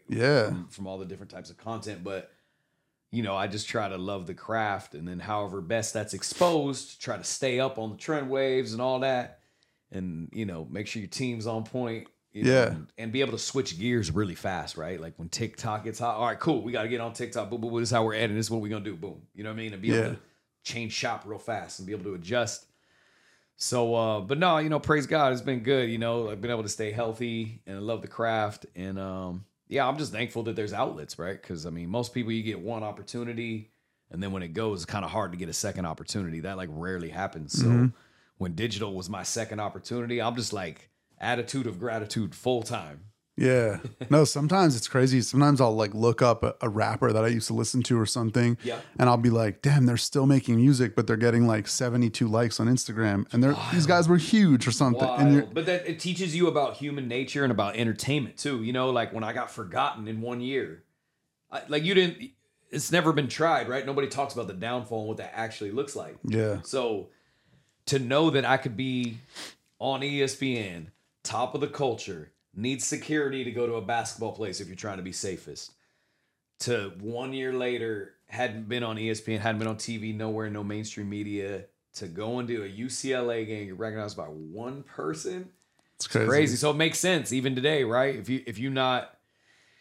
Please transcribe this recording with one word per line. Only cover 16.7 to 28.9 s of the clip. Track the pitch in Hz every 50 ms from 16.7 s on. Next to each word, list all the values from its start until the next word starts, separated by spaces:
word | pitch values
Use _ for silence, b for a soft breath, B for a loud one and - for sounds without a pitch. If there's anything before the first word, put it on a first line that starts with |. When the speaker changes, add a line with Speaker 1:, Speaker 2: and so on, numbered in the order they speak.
Speaker 2:
gotta | 123 117 110 113
get | 123 117
on | 117 117 113
TikTok, | - 123 113 - 117 104 101
boom, | 120 113
boom, | 110 120
boom, | 113 117
this | 117 107
is | 120
how | 117 113
we're | 110 107
editing, | 110 117 110 104
this | 110 110
is | 107
what | 117 113
we | 107 104
gonna | 110 104 98
do, | 107 95
boom. | 80 87 95 85 80 - _ _
You | 95 104
know | 110
what | 110
I | 113 110
mean? | 110 104
And | 95
be | 98 117 117
able | 113 113 120
Speaker 1:
Yeah. | 120
Speaker 2:
to | 107 b b b b b _ _ _ -
change | - - 117 117 107 -
shop | - - 120 113 - -
real | 101 107 95
fast | - - 113 98 85 85 - -
and | 95
be | 92 107
able | 101 90
to | 101 95
adjust. | 90 82 90 117 123 117 107 - - - _ _ _ _ _ _ _ _ _ _ _ _ _ _ _ _ _ _
So, | - - - 127 123 120 117 117
uh, | 117 113 110 107 104
but | 98 98 139 151
no, | 180 180 160
you | 156 151 156
know, | 156 143
praise | - - 151 151 135
God, | - 156 156 147 131 127
it's | 123
been | 113 143 131 120
good, | 110 127 139 131 123 117
you | 113 113
know, | 117 117 117 120 117 104
I've | 107 98
been | 101 120
able | 120 110 107
to | 101
stay | - - 110 107
healthy | 107 113 117 113 110 110 123 117 113 113 110 110 113 113 _
and | 95 98
I | 98
love | 101 110 113 107
the | -
craft. | - - - 117 113 110 110 107 104 107 - - - -
And, | 87 92 95